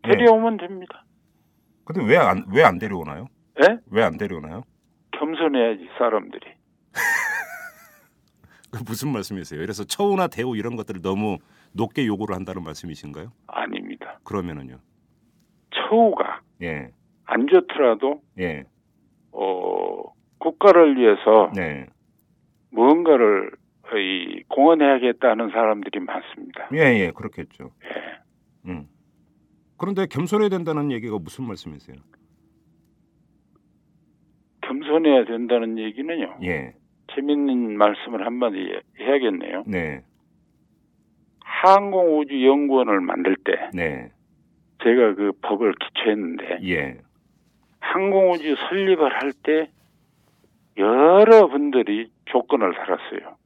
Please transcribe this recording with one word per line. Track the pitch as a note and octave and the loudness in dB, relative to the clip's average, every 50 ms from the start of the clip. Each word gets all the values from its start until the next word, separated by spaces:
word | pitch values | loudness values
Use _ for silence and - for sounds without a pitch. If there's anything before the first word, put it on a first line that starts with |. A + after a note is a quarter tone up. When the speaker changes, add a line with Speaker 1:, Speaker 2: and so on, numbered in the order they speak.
| - | 2
Speaker 1:
예. | - | 2
Speaker 2:
데려오면 | G3+ G#3 A#3+ A#3 A3 A3 A3+ A#3 A3+ G3 | 2 6 6 6 6 6 2 -2 -4 -4
됩니다. | F3 F3+ G3 F#3 F#3 - - - _ _ _ _ _ _ _ _ _ _ _ _ _ _ _ _ _ | -10 -12 -14 -16 -16 -18 -20 -20 _ _ _ _ _ _ _ _ _ _ _ _ _ _ _ _ _
Speaker 1:
근데 | - D#3+ F#3 B2 | -8 -6 -4 2
왜 | G#2+ C#3+ F3 | 2 4 4
안, | C#3+ F#2+ F#2+ F#2 - G2 F#2+ | 4 2 0 -2 -4 -2 2
왜 | C3 D#3+ | 4 4
안 | - - A#2 | 4 4 2
데려오나요? | A2 G#2 G2+ F2 D#2+ D2+ D2 D#2+ A#2 - _ _ _ _ _ - | -6 -6 -6 -8 -8 -10 -12 -14 -16 -18 _ _ _ _ _ 4
Speaker 2:
예? | C#3+ F#3 A3+ A#3 _ _ | 4 4 4 2 _ _
Speaker 1:
왜 | G2 A2 | 0 2
안 | A2+ - B2 A2 | 2 2 0 -4
데려오나요? | G#2 F#2+ F#2 D#2+ D2+ D#2 E2 G#2 C3 _ _ _ _ _ _ _ _ _ | -8 -8 -8 -12 -12 -14 -16 -16 -18 _ _ _ _ _ _ _ _ _
Speaker 2:
겸손해야지, | - - D3+ D3+ E3 D3+ E3 D#3 C#3 B2+ A#2 A#2 A2 F#2+ F2 - - | -10 -8 -8 -8 -4 -2 -2 0 2 2 0 0 -2 -6 -12 -20 -6
사람들이. | - B2 A#2 A2 G#2 F#2+ - - - - - _ _ _ _ _ _ _ _ | -2 -2 0 0 -2 -4 -8 -18 -20 -20 -20 _ _ _ _ _ _ _ _
Speaker 1:
<laughs> | _ G#5 A5 - A5 A5 A5 A5 A5 A5+ G#5+ - - F#5 F5+ F5 _ _ _ D#5+ _ _ _ _ _ _ _ _ _ _ _ _ _ _ _ _ | _ -6 -4 -2 -2 -4 -4 -6 -6 -8 -10 -12 -14 -18 -18 -20 _ _ _ _ _ _ _ _ _ _ _ _ _ _ _ _ _ _ _ _
그 | - A2+ B2 | -14 -14 -10
무슨 | G#2+ A2+ G#2 C3 D3 | -10 -10 -8 -6 -6
말씀이세요? | C3+ G#2+ F#2+ - G2+ F#2+ E2 - D#2 D2+ | -6 -6 -6 -8 -10 -12 -12 -12 -10 -10
그래서 | E2 G2 G2+ G2+ G#2 | -8 -10 -8 -10 -8
처우나 | - - - G3+ G3+ G3 F#3+ F3+ | -10 -4 -2 0 0 2 0 -2
대우 | E3+ - - A#2+ C3 A#2+ | -4 -4 -6 -6 -6 -6
이런 | G#2 G2+ A#2+ A#2+ | -6 -6 -6 -8
것들을 | A2+ G#2 - G2+ F#2 | -10 -10 -10 -12 -6
너무 | E2 F#2+ G2 G2 G#2+ G#2+ F#2+ D#2+ _ _ _ _ _ _ | -4 -4 -2 -2 -2 -4 -4 -6 _ _ _ _ _ _
높게 | _ F#2+ A#2 A2 _ D3 C3+ | _ -6 -6 -4 _ -4 -2
요구를 | A2 G#2 F#2+ G#2+ G#2 F#2+ | -2 -2 -4 -4 -8 -8
한다는 | F#2 F#2 F2 F#2+ F#2+ E2 | -8 -8 -10 -12 -12 -12
말씀이신가요? | D#2+ D2+ - - F2 D2+ - - D2 C#2+ C#2+ F2+ A#2+ _ _ _ | -12 -14 -14 -14 -14 -14 -14 -16 -18 -16 -16 -18 -18 _ _ _
Speaker 2:
아닙니다. | - - - - - - - F#2 - - _ - - - _ _ | -12 -10 -10 -8 -8 -10 -12 -12 -14 -16 _ -18 -20 -20 _ _
Speaker 1:
그러면은요? | - - G2+ F2 F2 D#2 D2 C2+ B1+ B1 C2 _ _ _ _ _ _ _ _ _ _ _ _ _ _ _ _ _ _ | -8 -8 -8 -6 -8 -12 -12 -16 -18 -20 -20 _ _ _ _ _ _ _ _ _ _ _ _ _ _ _ _ _ _
Speaker 2:
처우가 | - - - - G#3+ A3+ A#3 G#3+ - - - - - - _ _ _ _ | -10 -8 -4 0 4 4 4 4 2 0 -4 -6 -6 -12 _ _ _ _
Speaker 1:
예. | - E2+ D#2 D2 C2 A#1+ _ _ _ _ _ _ _ | -10 -10 -8 -10 -12 -16 _ _ _ _ _ _ _
Speaker 2:
안 | - B2 A#2 B2 | -4 -2 -2 2
좋더라도, | C#3+ F3+ F3+ F3+ - - D#3 C#3 B2 A2 G#2 - C3+ D3+ D3+ _ _ _ G2 | 4 4 4 4 2 -4 0 2 2 2 2 -2 -4 -4 -6 _ _ _ -8
Speaker 1:
예. | F2+ F2 D#2 C#2+ C2 _ _ _ _ _ _ _ _ _ _ _ _ _ | -6 -6 -6 -8 -14 _ _ _ _ _ _ _ _ _ _ _ _ _
Speaker 2:
어, | - - G2 F#2+ F#2 F2+ F2+ - - - - - F#2 - - - _ _ _ _ _ _ | -10 -6 -4 -4 -4 -4 -4 -4 -4 -4 -4 -6 -6 -10 -14 -16 _ _ _ _ _ _
국가를 | - E3 - _ - G3+ F3+ F3 E3 D3+ C#3 | -6 -6 -2 _ 6 8 10 10 8 8 6
위해서 | B2+ A#2+ A2 G#2 - - G#2+ A2 A2 G2 E2 F2+ | 6 6 6 4 4 4 6 6 6 6 4 0
Speaker 1:
네. | F#2+ F2 D#2 D2 C2+ - - _ _ _ _ _ _ _ _ _ _ _ _ _ _ _ _ | -4 -6 -6 -8 -10 -14 -18 _ _ _ _ _ _ _ _ _ _ _ _ _ _ _ _
Speaker 2:
뭔가를 | - A2 A#2 C3+ D#3 E3+ F3 D#3+ D3 B2 A#2 G#2+ G#2 F#2+ G2 - - _ _ _ _ _ _ - A#2 | 0 4 6 6 6 6 6 4 6 6 6 4 4 2 -2 -6 -14 _ _ _ _ _ _ -6 -4
이 | G#2 G2 F#2+ F#2+ F2+ F2 F2 F2 - - _ | -4 -2 -2 -4 -6 -6 -8 -12 -14 -12 _
공헌해야겠다는 | - C3+ C#3 D#3+ E3 D#3 D3 C#3 C#3 C3 B2+ B2 A#2 _ - B2+ A2 A2+ A#2 G#2+ | 0 4 6 6 6 6 4 2 2 2 2 -2 -2 _ 0 0 0 0 -4 -4
사람들이 | F2+ A2+ A#2 A2 G#2+ G#2 G2 G2 - G#2 | -2 0 0 0 0 -2 -6 -8 -8 -8
많습니다. | F2+ - - - - - - - - - - - - - C#3 | -8 -8 -10 -12 -12 -14 -20 -20 -20 -18 -16 -16 -12 -8 0
Speaker 1:
예, | D#3 D#3 C3+ A#2+ G#2+ | 2 4 4 4 2
예, | F#2+ E2+ | 0 -2
그렇겠죠. | - - - - - - D#2+ _ _ _ C2+ B1 _ _ - | -4 -10 -14 -14 -12 -14 -18 _ _ _ -20 -20 _ _ -18
Speaker 2:
예. | - - - - - - - _ _ _ _ _ _ _ _ _ F2+ | -14 -14 -14 -14 -14 -20 -20 _ _ _ _ _ _ _ _ _ -14
Speaker 1:
음. | F2+ D#2+ C#2+ _ _ _ _ _ _ _ _ _ _ _ _ _ _ _ _ _ _ _ | -14 -14 -14 _ _ _ _ _ _ _ _ _ _ _ _ _ _ _ _ _ _ _
그런데 | - F#3 G3+ F#3 F#3+ | -8 -6 -4 -4 -4
겸손해야 | - - C#3 F3+ E3+ G#3 G#3+ G#3+ G#3 | -4 -4 -6 -4 -2 0 0 0 0
된다는 | F#3+ F#3 E3+ D#3 D3+ D3+ D3 D3 | 0 -4 -4 -4 -4 -4 -2 -4
얘기가 | B2+ A2+ A2+ A#2 G#2+ G2+ | -4 -6 -6 -6 -8 -8
무슨 | E2 - - - C3 | -8 -12 -14 -12 -12
말씀이세요? | A#2 G2+ E2+ - E2+ D2+ C#2 _ - C2 C#2 _ _ _ _ _ _ _ _ _ _ _ _ _ _ _ _ _ _ _ _ _ _ _ _ _ _ _ _ _ _ _ _ _ _ _ _ _ _ _ _ _ _ _ _ _ _ _ _ _ _ _ _ | -12 -12 -12 -14 -18 -18 -18 _ -20 -20 -20 _ _ _ _ _ _ _ _ _ _ _ _ _ _ _ _ _ _ _ _ _ _ _ _ _ _ _ _ _ _ _ _ _ _ _ _ _ _ _ _ _ _ _ _ _ _ _ _ _ _ _ _
Speaker 2:
겸손해야 | - - C3 C#3 D#3 D3 D3+ D#3+ E3 D3+ C#3 B2+ A2+ | -12 -10 -10 -10 -4 -2 0 2 4 4 4 4 2
된다는 | G#2+ A#2 A2+ A#2+ A#2 B2 A#2 A#2 A2+ A2+ A2+ | 0 -4 -6 -2 0 0 0 0 -4 -6 -6
얘기는요. | A2 G#2+ G#2 B2 C#3 D#3+ E3+ D#3+ G#2 F2+ F2 - F#2 | -8 -8 -10 -10 -10 -8 -6 -6 -8 -8 -10 -10 -8
Speaker 1:
예. | F2+ E2+ D2+ C2 B1 - _ _ _ _ _ _ - - | -6 -6 -6 -8 -12 -18 _ _ _ _ _ _ -10 -10
Speaker 2:
재밌는 | C#3 C3+ D3 D3 C#3+ C#3+ C#3 C3 B2 A#2+ A2 G#2 | -6 -2 -2 -2 0 0 0 0 -2 -2 -4 0
말씀을 | G#2 G#2 G#2 G#2 - - A#2+ A#2 G#2+ G2+ | 2 2 2 2 -2 -10 -10 -8 -8 -6
한마디 | A#2 A#2+ B2 B2 A2+ G2 F#2+ F#2+ F2+ F#2 F#2+ _ _ _ - | -6 -4 -4 -4 -4 -4 -6 -8 -8 -10 -12 _ _ _ -8
해야겠네요. | - B2 C#3+ C#3+ B2+ A2+ F#2+ E2+ E2+ E2+ E2+ F#2 - | -2 -2 0 0 0 -2 -2 -4 -8 -10 -10 -10 -8
Speaker 1:
네. | G#2+ G2 F2+ E2 D#2 C#2+ C2 _ _ _ _ _ _ _ _ _ _ _ _ _ _ _ _ _ _ _ _ _ _ _ _ _ _ _ _ | -6 -6 -6 -6 -6 -10 -12 _ _ _ _ _ _ _ _ _ _ _ _ _ _ _ _ _ _ _ _ _ _ _ _ _ _ _ _
Speaker 2:
항공우주연구원을 | _ - - - - F#3 F#3+ G3 G3+ G3+ F#3+ F#3 F3+ E3+ D#3 D3+ D3 C#3 C#3+ C3+ B2+ C3 C#3 C#3+ D3 C#3 C3+ C3 B2 A2+ G2+ G2 | _ -12 -6 2 6 6 6 6 4 0 0 2 2 4 2 2 0 -2 -2 2 4 4 4 4 2 2 2 2 2 2 0 0
만들 | F2+ F2 F2+ F2+ F2 F#2+ F#2+ - _ | 0 -2 -4 -2 -2 -2 -2 -2 _
때 | - - - - - | -2 -2 -2 -4 -10
Speaker 1:
네. | - F2 E2+ D#2 C#2 B1+ A#1+ A#1 _ _ _ _ _ _ _ _ _ _ _ _ _ _ | -6 -6 -4 -4 -6 -8 -12 -16 _ _ _ _ _ _ _ _ _ _ _ _ _ _
Speaker 2:
제가 | - A#2 A#2 B2+ A#2+ G#2+ G2 | 0 2 4 4 4 4 2
그 | F#2+ G2+ G2+ F#2+ _ | 0 -2 -4 -4 _
법을 | - - G#2 G2+ A#2+ G#2 E2+ | -6 -6 -4 0 0 -2 -2
기초했는데, | - - - _ - - A2+ G#2 G#2+ G2 E2+ E2+ F2+ - - F2 F2 - F2+ | -2 -10 -10 _ -4 -2 -2 -2 -2 -4 -8 -8 -10 -8 -8 -10 -8 -6 -4
Speaker 1:
예. | F#2 D#2 C#2+ C2+ B1 - _ _ _ _ _ _ _ _ _ _ _ _ _ _ _ _ | -4 -4 -4 -8 -12 -16 _ _ _ _ _ _ _ _ _ _ _ _ _ _ _ _
Speaker 2:
항공우주 | - - - F#3 F#3+ G3+ F#3+ G3 F#3+ F3+ F3 E3 D3 D#3 C#3 - - - | -8 -6 -4 -2 -2 0 2 4 4 4 2 0 -2 -4 -4 -4 -4 -6
설립을 | F3 G3 G3 F#3+ F#3 D#3+ D#3 C3+ - - | -4 -2 2 2 2 4 2 0 0 -2
할 | C3 C#3+ C3 _ | -6 -6 -8 _
때 | - - D#3 D#3 D#3+ - _ _ _ _ _ _ _ _ _ _ _ _ _ _ _ _ _ _ _ _ _ | -2 0 0 0 0 -4 _ _ _ _ _ _ _ _ _ _ _ _ _ _ _ _ _ _ _ _ _
여러분들이 | - G2 G#2+ A#2 C3 C#3+ E3 F3+ G3 G#3+ A3 A3+ A3 G3+ D3+ C3 C#3+ D3 D3 C3+ B2+ G#2+ - G#2 G#2+ A#2 A2 _ _ _ | 0 2 2 4 6 6 8 8 8 10 10 10 8 8 6 2 -2 -2 2 2 0 0 2 -2 -4 -4 -8 _ _ _
조건을 | - - B2 - _ C#3+ B2+ G#2+ F#2 E2+ | -2 -2 -2 0 _ -2 0 0 -2 -2
달았어요. | - - - F2+ - - - G#2+ G2 - - - _ _ | -4 -4 -6 -6 -6 -6 -12 -14 -14 -14 -14 -20 _ _